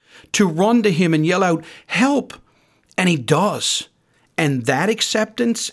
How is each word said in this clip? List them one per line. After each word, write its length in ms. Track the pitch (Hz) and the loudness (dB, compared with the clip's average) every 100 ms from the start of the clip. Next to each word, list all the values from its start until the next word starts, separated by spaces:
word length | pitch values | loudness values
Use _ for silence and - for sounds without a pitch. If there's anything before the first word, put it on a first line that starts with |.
| _ - - | _ -20 -6
to 160 | - 196 | 0 0
run 340 | 156 202 240 | 2 2 2
to 80 | 208 | 2
him 240 | 160 175 | 2 2
and 100 | 160 | 2
yell 200 | 156 180 | 2 0
out, 180 | 185 160 - - - | 0 -2 -4 -20 -8
"Help!" 480 | - 262 285 - - _ _ _ _ _ - | 0 0 0 -4 -12 _ _ _ _ _ -2
And 100 | 180 | 0
he 80 | 160 | 0
does. 720 | 113 151 202 135 - - - _ _ _ _ - | 0 0 0 -2 -4 -6 -8 _ _ _ _ -4
And 300 | 156 135 120 | -2 -2 -2
that 240 | 131 190 | 0 0
acceptance 800 | 226 - 214 214 - 233 226 - | -2 -2 -2 -4 -2 -2 -2 -6